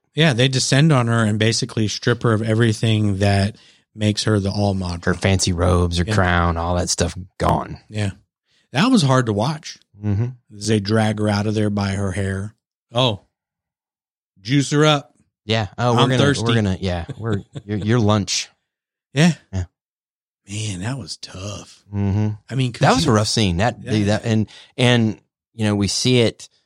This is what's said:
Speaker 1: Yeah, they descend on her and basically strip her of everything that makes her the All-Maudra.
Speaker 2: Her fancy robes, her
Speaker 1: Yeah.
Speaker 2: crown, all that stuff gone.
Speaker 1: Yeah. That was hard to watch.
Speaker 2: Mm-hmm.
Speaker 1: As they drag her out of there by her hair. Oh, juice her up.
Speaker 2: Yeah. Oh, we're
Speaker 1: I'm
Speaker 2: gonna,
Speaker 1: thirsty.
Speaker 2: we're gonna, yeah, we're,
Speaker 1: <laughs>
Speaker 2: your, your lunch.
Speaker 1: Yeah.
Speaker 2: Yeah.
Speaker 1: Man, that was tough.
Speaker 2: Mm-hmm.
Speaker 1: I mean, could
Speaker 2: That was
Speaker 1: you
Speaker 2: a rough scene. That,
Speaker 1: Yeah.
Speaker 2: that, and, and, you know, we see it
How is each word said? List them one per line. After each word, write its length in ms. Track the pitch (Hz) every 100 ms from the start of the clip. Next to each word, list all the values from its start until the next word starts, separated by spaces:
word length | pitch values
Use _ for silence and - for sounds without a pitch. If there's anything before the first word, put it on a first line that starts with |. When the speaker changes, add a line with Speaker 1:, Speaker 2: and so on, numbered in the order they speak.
| _
Speaker 1:
Yeah, 180 | - 160
they 160 | 117 135
descend 440 | 131 - 135 160
on 140 | 139 117
her 160 | 117
and 140 | 107 107
basically 500 | 110 113 131 - 104
strip 340 | - - 120
her 100 | 120
of 100 | 110
everything 760 | 113 110 117 107 113 107 104 95
that 380 | 101 98 98 - - _ _
makes 300 | 107 107 101
her 160 | - 107
the 100 | 98
All-Maudra. 540 | 104 101 98 90 85
Speaker 2:
Her 100 | 95
fancy 380 | 87 104 95 -
robes, 460 | 85 87 90 87 85
her 60 | 87
Speaker 1:
Yeah. 80 |
Speaker 2:
crown, 420 | 101 90 87 85 85
all 200 | 85 87
that 120 | 87
stuff 260 | - 87 - 92 -
gone. 400 | 82 80 - - -
Speaker 1:
Yeah. 220 | 107 104 - _ _ _ _ _
That 180 | 127 233
was 120 | 254
hard 240 | 139 131 113
to 60 |
watch. 460 | 104 117 156 - - _ 101
Speaker 2:
Mm-hmm. 540 | 104 101 123 127 _ 104
Speaker 1:
As 100 | 104
they 140 | 110
drag 380 | 98 113 110 104
her 100 | 107
out 180 | 101 104
of 80 |
there 160 | 107 104
by 200 | 101 98
her 200 | 98 98
hair. 420 | 87 98 98 104 - _ _ _
Oh, 280 | 117 127 98 _ _ _ _ _ _ _ _ _ _ _ _
juice 300 | 98 143 135
her 140 | 147
up. 300 | 151 147 - _ _ _
Speaker 2:
Yeah. 240 | - 113 104 -
Oh, 160 | 120
we're 60 | 120
Speaker 1:
I'm 80 | 131
Speaker 2:
gonna, 120 | 127
Speaker 1:
thirsty. 220 | 143 139
Speaker 2:
we're 100 | 113
gonna, 240 | 120 101 92
yeah, 240 | 95 87 82 -
we're, 240 | 113 104 -
Speaker 1:
<laughs> 120 | -
Speaker 2:
your, 140 | 101 107
your 200 | 104 120
lunch. 480 | 104 107 92 - - _ _ _ _ _ _
Speaker 1:
Yeah. 180 | 135 170 147 _
Speaker 2:
Yeah. 120 | 95 90 _ _ _ _ _ _ _ -
Speaker 1:
Man, 320 | 104 107 92
that 180 | 104 135
was 180 | 87 -
tough. 680 | - 90 101 92 - - _
Speaker 2:
Mm-hmm. 360 | 101 101 101 107 107 -
Speaker 1:
I 40 |
mean, 180 | 127 127
could 100 | -
Speaker 2:
That 120 | 147
was 100 | 254 254
Speaker 1:
you 60 |
Speaker 2:
a 20 |
rough 140 | 214 107
scene. 300 | - 101 85
That, 240 | 117 120
Speaker 1:
Yeah. 220 | 120 110 101
Speaker 2:
that, 180 | 107
and, 240 | 120 110 104 - - -
and, 440 | 123 120 110 - _ _ _
you 100 | -
know, 100 | 107
we 140 | 101 101
see 320 | - 127 127
it 280 | 110 - - _